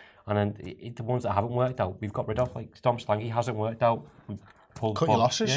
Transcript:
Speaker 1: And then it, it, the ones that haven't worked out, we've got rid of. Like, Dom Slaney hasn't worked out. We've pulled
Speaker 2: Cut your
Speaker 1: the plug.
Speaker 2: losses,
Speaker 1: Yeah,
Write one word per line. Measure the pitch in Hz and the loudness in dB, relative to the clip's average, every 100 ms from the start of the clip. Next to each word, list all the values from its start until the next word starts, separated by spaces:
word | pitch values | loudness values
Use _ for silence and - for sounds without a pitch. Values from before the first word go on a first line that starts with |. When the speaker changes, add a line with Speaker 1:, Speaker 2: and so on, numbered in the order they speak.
| - - - | -20 -12 -2
Speaker 1:
And | 104 | 0
then | 101 104 | 0 -2
it, | - - | -12 -14
it, | 117 120 | -14 -8
the | |
ones | 117 123 | -4 -2
that | 120 | 0
haven't | 98 117 | 0 0
worked | 123 127 127 | 0 0 0
out, | 92 - | -4 -4
we've | 104 | -6
got | 127 110 | -4 -4
rid | 110 | -2
of. | 104 | -2
Like, | 120 110 - | -4 -14 -2
Dom | 127 120 | 0 0
Slaney | - 107 117 | 0 0 0
hasn't | 113 120 107 | -2 -2 0
worked | 110 113 | -2 4
out. | 120 113 - - - | 4 2 -4 -18 -12
We've | 101 - - _ | -12 -12 -20 _
pulled | - 110 107 | -4 -2 2
Speaker 2:
Cut | 165 | 4
your | |
Speaker 1:
the | 107 | 6
plug. | |
Speaker 2:
losses, | 110 - | 4 2
Speaker 1:
Yeah, | 220 | 0